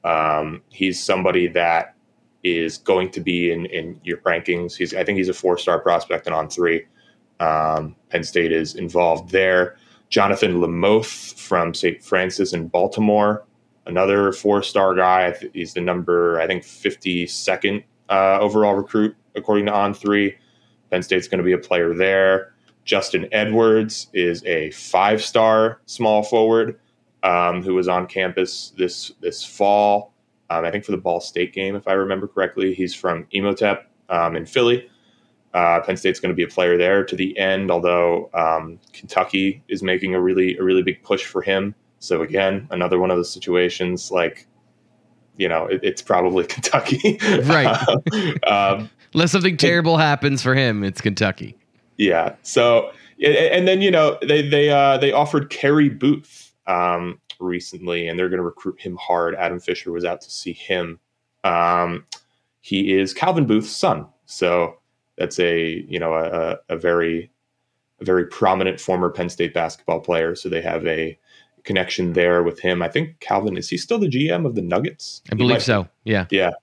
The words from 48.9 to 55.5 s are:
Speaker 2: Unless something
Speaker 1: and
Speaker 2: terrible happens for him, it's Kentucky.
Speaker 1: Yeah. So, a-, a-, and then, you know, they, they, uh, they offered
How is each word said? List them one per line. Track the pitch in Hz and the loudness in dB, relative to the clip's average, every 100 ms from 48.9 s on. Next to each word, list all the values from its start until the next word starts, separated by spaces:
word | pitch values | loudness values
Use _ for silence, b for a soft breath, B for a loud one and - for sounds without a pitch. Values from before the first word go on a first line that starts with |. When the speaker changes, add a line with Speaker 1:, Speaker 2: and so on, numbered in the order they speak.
| _ b | _ b
Speaker 2:
Unless | 160 165 | 0 2
something | 190 185 | 2 0
Speaker 1:
and | 160 | 2
Speaker 2:
terrible | 170 170 165 160 | 2 4 4 4
happens | 151 143 147 135 | 4 2 0 0
for | 127 | 2
him, | 131 127 104 | 2 2 0
it's | 98 - | -4 -2
Kentucky. | 107 98 104 - - - _ _ _ - | -2 0 0 -2 -12 -16 _ _ _ 0
Speaker 1:
Yeah. | 101 82 85 - | 2 4 0 -6
So, | - - 120 113 - B B B | -2 2 4 4 2 B B B
a-, | 143 | 2
a-, | 143 160 | 4 4
and | 180 185 | 4 2
then, | 190 | 2
you | 196 | 4
know, | 170 151 - | 4 2 0
they, | 131 151 143 | 0 0 2
they, | 143 147 | 2 4
uh, | 143 139 135 | 4 4 4
they | 139 | 2
offered | 131 147 151 143 | 2 2 0 -2